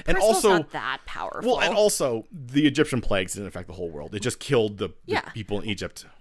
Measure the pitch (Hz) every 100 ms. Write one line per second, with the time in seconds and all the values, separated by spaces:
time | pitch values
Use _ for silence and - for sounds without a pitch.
0 | - 381 214 370 220 175 - - 120 135
1 | - - - - 226 240 - 202 208 -
2 | 139 113 - 165 123 139 151 127 147 123
3 | - 101 95 98 95 87 92 82 87 73
4 | 78 104 120 - - 131 107 101 95 -
5 | - - - 113 - 101 110 98 90 -
6 | - -